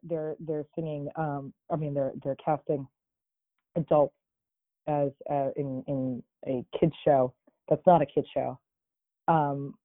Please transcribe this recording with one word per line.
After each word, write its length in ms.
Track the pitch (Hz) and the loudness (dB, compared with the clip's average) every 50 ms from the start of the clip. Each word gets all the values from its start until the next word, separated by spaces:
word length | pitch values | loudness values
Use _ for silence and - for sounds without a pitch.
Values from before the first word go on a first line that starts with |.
| - | -6
they're, 320 | 165 170 160 156 156 156 - | -6 -6 -4 -4 -6 -8 -8
they're 260 | 165 156 156 151 147 - - | -6 -6 -6 -6 -6 -8 -8
singing, 320 | - 165 156 151 147 143 143 - | -6 -6 -4 -4 -6 -6 -8 -6
um, 380 | - 160 151 143 143 139 139 - _ _ - | -4 -4 -4 -4 -6 -8 -10 -14 _ _ -6
I 60 | 170 151 | -4 -4
mean, 160 | 156 147 143 | -2 -2 -2
they're, 180 | 139 135 131 - - - | -2 -2 -2 -4 -6 -6
they're 120 | 143 135 - - | -6 -6 -4 -2
casting 420 | - 156 135 - - - 131 135 - _ _ _ _ _ _ _ _ _ _ _ _ _ _ _ _ - 175 | -2 -2 0 0 -2 -2 -2 -4 -8 _ _ _ _ _ _ _ _ _ _ _ _ _ _ _ _ -6 -4
adults 380 | 151 - 165 151 143 139 - _ _ _ _ _ _ _ _ _ _ _ _ _ _ 151 | 0 4 4 4 4 4 0 _ _ _ _ _ _ _ _ _ _ _ _ _ _ -2
as, 240 | 151 147 143 139 135 - - - | -2 0 0 -2 -2 -6 -6 -4
uh, 200 | 147 143 139 135 - | -2 -2 -2 -2 -2
in, 280 | - 143 139 131 127 - - | -4 -4 -4 -4 -6 -4 -4
in 360 | 277 269 262 262 254 233 - _ _ _ - | -4 -2 -2 -2 -4 -6 -10 _ _ _ -6
a 200 | - - 123 - - - - | -4 -4 -4 -4 -6 -4 0
kids 160 | - 165 - - - | 0 0 0 0 2
show 280 | 170 147 135 127 127 - _ _ _ _ _ _ - | 4 4 4 4 2 -2 _ _ _ _ _ _ 0
that's 160 | 156 147 - 185 | 0 4 6 8
not 140 | 180 160 | 8 8
a 40 | 151 | 6
kids 220 | - - 151 - - - | 2 0 -2 -2 -2 -2
show, 260 | 135 131 127 127 - _ _ _ _ _ _ _ _ _ _ _ _ _ - | -4 -4 -4 -6 -10 _ _ _ _ _ _ _ _ _ _ _ _ _ 2
um, 440 | 165 160 147 143 143 139 139 143 - _ _ | 4 4 4 2 0 -4 -6 -8 -12 _ _